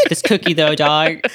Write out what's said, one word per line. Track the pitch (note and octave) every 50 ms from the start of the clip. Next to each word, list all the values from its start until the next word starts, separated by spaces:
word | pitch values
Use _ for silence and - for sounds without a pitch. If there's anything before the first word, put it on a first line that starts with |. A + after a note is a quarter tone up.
| -
this | - E3+ -
cookie | - - G#3 - - F3+ D#3
though, | D#3+ D#3 D3+ D3+
dog, | D3+ D3 D3 D3+ D3+ D#3+ D#3+ D#3+ - - -